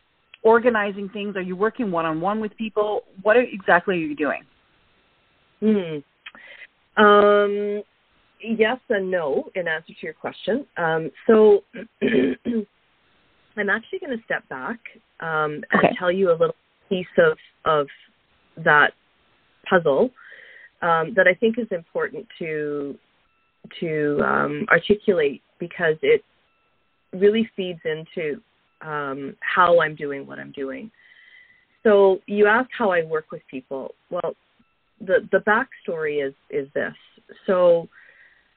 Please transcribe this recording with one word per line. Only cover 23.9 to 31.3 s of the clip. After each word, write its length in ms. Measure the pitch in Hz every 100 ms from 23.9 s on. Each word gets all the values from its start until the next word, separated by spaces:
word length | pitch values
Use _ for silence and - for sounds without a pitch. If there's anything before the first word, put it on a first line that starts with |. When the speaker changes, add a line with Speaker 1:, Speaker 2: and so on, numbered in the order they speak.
| 156 147 147
Speaker 2:
um, 420 | 135 143 143 147 -
articulate 720 | 170 - 208 - 175 143 131 _ -
because 380 | 170 - 170 156
it 220 | 139 151 _ _ _ _ _ _ _ _ _
really 360 | 180 202 220 220
feeds 260 | - 185 170
into, 560 | 165 156 160 - 156 123 _ _ _ -
um, 560 | 156 151 143 139 135 -
how 400 | - - 175 170
I'm 140 | 156
doing 320 | 156 147 139 139
what 120 | 139
I'm 140 | 143
doing. 380 | 143 135 131 220 _ _ _ _